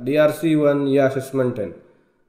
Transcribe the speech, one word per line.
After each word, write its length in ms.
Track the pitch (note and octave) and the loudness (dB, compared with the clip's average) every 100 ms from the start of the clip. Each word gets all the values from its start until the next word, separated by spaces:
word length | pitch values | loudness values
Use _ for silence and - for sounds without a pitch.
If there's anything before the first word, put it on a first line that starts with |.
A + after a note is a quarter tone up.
डीआरसी 520 | B2 D3 D3+ C#3+ E3 | -2 2 2 0 0
वन 340 | D#3 D3 C#3+ C#3 | 2 2 2 0
या 180 | C3+ C3+ | 2 2
assessment 500 | C3+ B2+ C3+ B2 G#2+ | 0 -4 -2 -2 -4
ten, 180 | F#2+ - - _ _ _ | -8 -12 -20 _ _ _